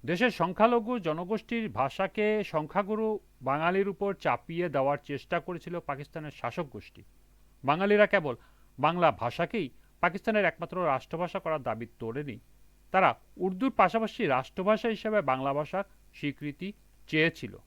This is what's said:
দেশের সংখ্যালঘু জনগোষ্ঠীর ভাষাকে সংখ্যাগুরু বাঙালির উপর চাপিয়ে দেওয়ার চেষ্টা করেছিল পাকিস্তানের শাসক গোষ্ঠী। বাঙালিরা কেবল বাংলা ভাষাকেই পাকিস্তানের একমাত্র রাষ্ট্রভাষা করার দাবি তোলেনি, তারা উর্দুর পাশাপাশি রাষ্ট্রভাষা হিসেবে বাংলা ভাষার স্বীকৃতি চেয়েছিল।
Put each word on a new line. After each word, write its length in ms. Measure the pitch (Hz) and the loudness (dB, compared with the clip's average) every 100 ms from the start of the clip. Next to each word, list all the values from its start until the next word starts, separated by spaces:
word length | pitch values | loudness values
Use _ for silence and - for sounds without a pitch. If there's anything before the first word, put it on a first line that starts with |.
| 120 | -4
দেশের 240 | 170 247 | 0 0
সংখ্যালঘু 680 | - 170 185 226 240 220 247 | 0 -2 4 4 4 0 -4
জনগোষ্ঠীর 680 | 165 156 180 220 - 233 220 | -2 -4 -4 -6 -4 -6 -4
ভাষাকে 720 | - - - 190 - 214 214 | -2 -2 -2 -4 0 0 0
সংখ্যাগুরু 760 | 202 156 151 185 202 214 220 214 _ _ | -2 -4 -2 -4 -2 -2 -2 -4 _ _
বাঙালির 460 | 131 143 165 190 196 | -2 0 2 2 0
উপর 260 | 185 202 | -2 -4
চাপিয়ে 540 | 190 156 120 - 165 175 | -2 0 -2 -2 -4 0
দেওয়ার 300 | 143 135 143 | 2 2 0
চেষ্টা 360 | - 139 - 175 | -4 -10 -4 -4
করেছিল 400 | 165 175 - 175 | -4 -10 -8 -10
পাকিস্তানের 500 | - 160 143 165 151 | -8 -10 -8 -12 -12
শাসক 340 | - 120 123 | -8 -6 -6
গোষ্ঠী। 380 | 156 - - - - _ _ _ - _ | -8 -10 -16 -20 -20 _ _ _ -20 _
বাঙালিরা 420 | 127 156 202 208 208 | 0 2 4 6 8
কেবল 300 | 202 147 120 - _ _ - | 6 2 -6 -12 _ _ 0
বাংলা 340 | 147 175 165 | 0 6 4
ভাষাকেই 580 | - 120 - 170 233 143 - _ _ | 4 -4 -2 -2 -2 -4 -8 _ _
পাকিস্তানের 440 | 175 190 - 214 | 0 0 0 2
একমাত্র 420 | 180 - 170 180 170 | 2 0 -8 -2 0
রাষ্ট্রভাষা 520 | 160 - 165 175 196 | 0 -2 -6 -4 -4
করার 240 | 165 156 | -2 -2
দাবি 240 | 123 113 117 - | -2 -6 -8 -8
তোলেনি, 400 | 113 120 147 110 - - - _ - | -8 -6 -8 -12 -16 -20 -20 _ 0
তারা 240 | 190 170 120 _ - | 4 4 2 _ -4
উর্দুর 340 | 185 185 262 | -4 0 -2
পাশাপাশি 560 | - 185 226 220 - 190 | 4 4 4 -2 -2 0
রাষ্ট্রভাষা 640 | 131 131 - 190 214 233 | 0 -2 -4 0 2 0
হিসেবে 340 | 214 220 214 | -2 0 0
বাংলা 320 | 139 131 135 | 2 0 0
ভাষার 300 | 143 151 185 202 - _ | -2 -2 -6 -6 -14 _
স্বীকৃতি 580 | - 147 127 147 139 190 - _ _ - | -6 -6 -6 -10 -8 -10 -12 _ _ -2
চেয়েছিল। 500 | 156 160 160 113 98 | 2 2 0 -14 -14